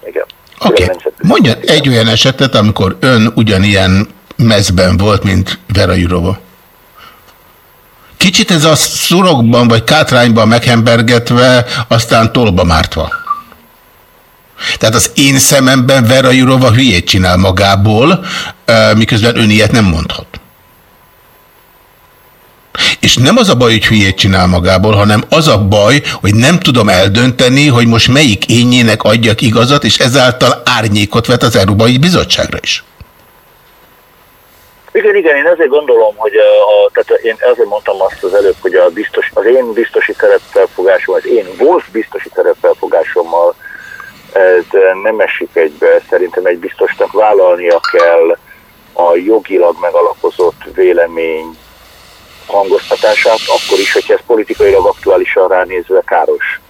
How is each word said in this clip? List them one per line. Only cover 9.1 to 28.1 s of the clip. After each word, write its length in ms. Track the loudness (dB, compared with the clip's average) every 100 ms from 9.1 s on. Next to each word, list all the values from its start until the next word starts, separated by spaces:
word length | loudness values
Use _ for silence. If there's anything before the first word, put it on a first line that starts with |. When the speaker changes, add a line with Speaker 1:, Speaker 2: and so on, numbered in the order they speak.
| 0 0 0 2 2 2
Speaker 2:
vagy 160 | 2
kátrányban 640 | 0 0 2 2 2 2 2
meghembergetve, 1160 | 2 2 0 2 2 2 0 0 2 4 2 0 -6 -2
aztán 440 | -2 0 0 2
tolba 320 | 0 0 0
mártva. 440 | 0 0 -2 -6 -8 -8 -8 -10 -10 -20 _ _ _ _ _ _ _ _ _ -14 -10 -4
Tehát 160 | -2
az 160 | -2 -2
én 240 | 0 0 2
szememben 680 | 2 2 2 2 2 2 2
Vera 240 | 2 4
Jourova 400 | 2 2 2 2
hülyét 340 | 2 2 0 0
csinál 300 | 0 2 2
magából, 880 | 2 2 2 2 2 2 2 0 -4 -10 -12 -12
ö, 300 | 0 2 4
miközben 420 | 2 0 0 0 0
ön 140 | 2
ilyet 220 | 2 2
nem 120 | 2
mondhat. 420 | 0 0 -6 -10 -14 -20 -20 _ _ _ _ _ _ _ _ _ _ _ _ _ _ _ _ _ _ _ _ _ _ -8 -6 -4
És 160 | -2 0
nem 200 | 2 2
az 120 | 2
a 60 |
baj, 160 | 2 2
hogy 160 | 2 0
hülyét 300 | 2 0 0
csinál 280 | 0 2 2
magából, 460 | 0 2 2 2
hanem 300 | 2 2 0 0
az 200 | 0 2
a 100 | 2
baj, 440 | 2 2 2 2 -2 -6
hogy 140 | -2
nem 240 | 2 2 2
tudom 300 | 0 0 2
eldönteni, 800 | 2 2 2 0 0 0 2 2
hogy 180 | 2 2
most 220 | 2
melyik 380 | 2